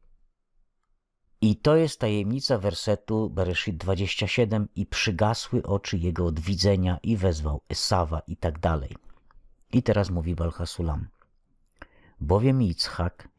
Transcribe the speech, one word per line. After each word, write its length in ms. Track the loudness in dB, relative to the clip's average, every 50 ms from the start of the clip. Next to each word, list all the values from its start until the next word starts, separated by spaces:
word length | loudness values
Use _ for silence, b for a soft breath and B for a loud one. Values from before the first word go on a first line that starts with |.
| _ _ -20 _ _ _ _ _ _ _ _ _ _ _ _ _ _ _ _ _ _ _ _ _ _ _ _ 2
I 160 | 4 4 4
to 180 | 4 4 4 6
jest 240 | 6 4 2 0 -2
tajemnica 580 | -2 0 0 0 0 -2 -2 -2 0 0 0
wersetu 720 | 2 0 -2 -2 -2 -2 -2 -2 -2 -2 -2 -2 0 0 -2
Bereshit 480 | -2 -2 -2 0 -2 -4 -4 -4 -6
dwadzieścia 500 | -4 -2 -2 0 0 0 -2 -2 -2 -2
siedem: 400 | -2 2 2 2 2 2 0 -2 -2 -4
„I 100 | -6 -6
przygasły 800 | -4 -2 -2 -2 -2 0 2 2 2 2 -2 -4 -4 -4 -2 0
oczy 340 | 0 -2 -2 -2 -2 -2
jego 280 | 0 0 0 0 0 0
od 140 | 0 0 -2
widzenia 600 | -2 -2 0 2 4 2 4 4 2 0 0 -2 0
i 140 | -2 0
wezwał 440 | 2 2 0 0 0 -2 -2 -2 -4 _ -6
Esawa”, 500 | -6 -4 -2 0 2 2 2 0 -2 -6 -6
i 100 | -8 -10
tak 220 | -4 -4 -4 -2 0
dalej. 360 | 0 0 0 0 -4 -8 -12 -16 -18 -20 -20 _ _ -20 -20 -20 _ -20 -20 _ _ 0 0
I 100 | 0 2
teraz 260 | 2 2 2 2 0
mówi 260 | -2 -2 -2 -2 -2
Baal 160 | -2 -2 -4
HaSulam: 560 | -4 -4 -8 -8 -4 -4 -2 -2 -2 -4 -6 -10 _ _ _ _ _ _ _ _ _ _ _ _ _ B B B B B B B B B
„Bowiem 420 | 0 2 2 4 4 4 4 4
Yitzhak 680 | 2 2 0 -2 -4 -6 -2 -2 -2 -2 -4 -8 -20 -20 _